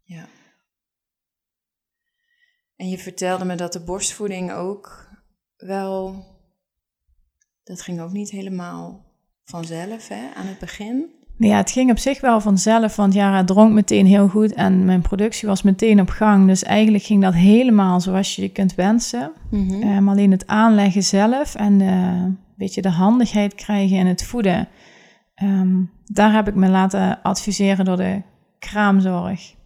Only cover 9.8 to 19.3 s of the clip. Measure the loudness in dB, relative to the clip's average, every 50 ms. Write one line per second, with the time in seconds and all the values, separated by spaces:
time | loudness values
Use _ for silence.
9.8 | -12 -12 -14 -16 -16 -16 -16 -14 -14 -16 -16 -14 -14 -14 -14 -14 -16 -16 -14 -14
10.8 | -12 -8 -8 -8 -8 -10 _ _ _ -20 -4 0 2 2 2 2 0 -2 -2 0
11.8 | 2 2 2 0 0 -4 -4 -2 0 0 0 2 2 0 0 2 2 2 2 2
12.8 | 2 0 -2 0 0 2 2 2 2 2 2 2 2 2 6 6 6 6 6 2
13.8 | 2 2 2 4 6 6 6 6 4 2 2 2 0 0 0 0 0 2 2 2
14.8 | 2 2 2 2 0 -2 -2 -2 -4 -4 -4 -6 -4 -4 -4 0 2 2 2 2
15.8 | 4 4 6 4 4 2 -2 0 2 4 6 6 6 6 4 2 0 0 2 2
16.8 | 4 4 2 0 0 0 2 2 2 2 4 6 6 6 6 6 6 4 4 4
17.8 | 4 2 2 0 0 0 -2 -2 -2 -4 -6 -6 -8 -6 -4 -2 -2 -2 -2 0
18.8 | 0 0 0 0 -2 -4 -8 -8 -10 -10